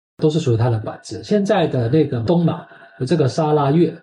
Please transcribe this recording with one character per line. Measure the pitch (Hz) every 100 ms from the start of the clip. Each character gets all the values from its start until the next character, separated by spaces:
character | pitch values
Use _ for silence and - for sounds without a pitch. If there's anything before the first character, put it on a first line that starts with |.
| _ -
都 | 156
是 | 160
属 | 127
于 | 110
它 | 123
的 | 110
管 | 110 -
制。 | - 98
现 | - 208
在 | 196 196 156
的 | 131 117
那 | 156
个 | 143 120
东 | 110 170
马 | 160 - - - - -
有 | 127
这 | 170
个 | 131
沙 | - 151
拉 | 151 139
越 | 160 165 -